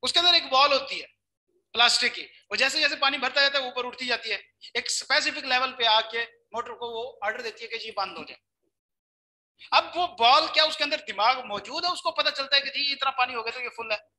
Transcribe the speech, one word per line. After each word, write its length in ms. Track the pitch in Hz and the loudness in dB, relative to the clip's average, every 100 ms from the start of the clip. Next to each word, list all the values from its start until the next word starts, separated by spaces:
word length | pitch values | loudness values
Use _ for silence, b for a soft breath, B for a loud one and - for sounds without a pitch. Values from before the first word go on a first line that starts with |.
उसके 180 | 254 - | 0 2
अंदर 140 | 349 | 4
एक 140 | 339 277 | 4 4
बॉल 220 | 262 285 | 4 6
होती 260 | 269 - 180 | 4 -2 -10
है 80 | - _ _ _ _ _ _ | -12 _ _ _ _ _ _
प्लास्टिक 400 | 220 233 - 240 | 2 4 4 0
की, 100 | 185 | -2
वो 340 | 143 - _ 208 | -14 -18 _ 0
जैसे 240 | 262 285 | 0 2
जैसे 160 | 302 294 | 0 2
पानी 220 | 277 285 | 0 2
भरता 220 | 247 269 | -2 2
जाता 180 | 277 277 | 2 2
है, 80 | 254 | -4
ऊपर 200 | 247 247 | -6 -8
उठती 200 | - 254 | -6 -4
जाती 240 | 233 226 | -4 -4
है। 120 | 202 - _ B 240 | -8 -8 _ B -6
एक 140 | 240 | -4
स्पेसिफिक 540 | - - 277 285 294 | -4 0 0 0 -4
लेवल 280 | 269 254 262 | 0 0 0
पे 120 | 254 | 0
आके 380 | 233 220 226 233 | 2 4 2 -4
मोटर 480 | 233 _ _ 220 233 | -6 _ _ -10 -10
को 180 | 226 233 | -10 -10
वो 300 | 226 247 - | -8 -10 -6
ऑर्डर 180 | 202 226 | -6 -4
देती 200 | 233 - | -8 -10
है 60 | 226 | -12
कि 100 | 226 | -10
जी 120 | 220 | -10
बंद 280 | 208 190 165 | -6 -6 -6
हो 60 | |
जाए। 140 | 151 127 _ _ _ _ _ _ _ _ _ _ _ _ B | -14 -18 _ _ _ _ _ _ _ _ _ _ _ _ B
अब 200 | 262 320 320 | 0 0 -4
वो 100 | 349 | -4
बॉल, 400 | - 233 277 320 | 4 6 6 4
क्या 160 | - | 2
उसके 200 | 311 - | 2 2
अंदर 120 | 294 294 | -4 -4
दिमाग 480 | - 202 214 262 | -6 0 2 2
मौजूद 400 | 226 202 196 285 | -2 -8 -8 -6
है, 60 | 349 | -4
उसको 200 | 349 349 | -2 -4
पता 200 | 320 294 | 2 2
चलता 260 | 285 277 285 | 2 2 2
है 60 | |
कि 80 | 269 | 0
जी 220 | 269 285 | -4 -4
इतना 180 | 277 269 | -2 -2
पानी 240 | 262 247 | 0 0
हो 80 | 247 | 0
गया 100 | 226 | -6
तो 80 | 240 | -6
ये 80 | 247 | -10
फुल 240 | 233 226 | -10 -6
है? 60 | 208 _ | -6 _